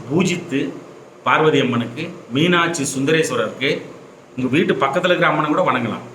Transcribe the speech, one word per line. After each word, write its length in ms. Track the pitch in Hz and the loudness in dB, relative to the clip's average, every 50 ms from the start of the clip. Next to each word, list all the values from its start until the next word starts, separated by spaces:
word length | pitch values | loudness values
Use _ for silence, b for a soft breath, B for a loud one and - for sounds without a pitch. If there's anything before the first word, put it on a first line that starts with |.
பூஜித்து, 580 | - 123 139 175 185 165 175 - - - 131 139 - - - - - - - - - - - - | -6 -2 0 2 2 2 0 -2 -4 -4 -2 -2 -2 -4 -8 -12 -16 -20 -20 -20 -20 -20 -14 -4
பார்வதி 380 | - 123 135 151 156 156 143 135 | 0 2 4 4 4 4 4 4
அம்மனுக்கு, 420 | 127 120 120 120 117 117 120 143 170 180 - - - - | 2 2 0 -2 -2 -4 -6 -8 -10 -10 -10 -14 -10 -4
மீனாட்சி 520 | 117 139 165 180 180 175 170 165 165 - 135 | 0 2 2 4 4 2 2 0 -2 -2 -4
சுந்தரேஸ்வரருக்கு, 880 | - - 135 139 147 160 160 151 - 127 113 110 104 101 113 127 147 170 - - - - - - - - - - - | -4 -2 -2 0 2 2 2 2 0 0 -2 -2 -2 -4 -4 -2 -2 -2 -4 -6 -12 -18 -20 -20 -20 -20 -20 -20 -14
உங்க 160 | - 127 127 131 | -6 -4 -2 0
வீட்டு 260 | 127 160 202 180 185 | 2 2 2 2 2
பக்கத்துல 360 | - 135 139 139 180 170 180 | 0 0 0 0 2 2 2
இருக்கிற 180 | 180 160 175 156 | 2 4 2 2
அம்மனை 200 | 151 151 156 147 | 2 2 0 0
கூட 140 | 151 185 | 0 2
வணங்கலாம். 420 | 175 147 127 123 117 107 95 90 - - | 2 2 0 0 -2 -4 -6 -8 -10 -14